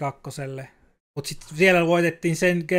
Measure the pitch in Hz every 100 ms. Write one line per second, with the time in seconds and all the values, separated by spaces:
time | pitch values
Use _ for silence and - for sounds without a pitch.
0 | 139 - 139 151 135 131 131 _ _ _
1 | _ 143 - - - 156 185 180 165 170
2 | 170 165 170 160 180 175 156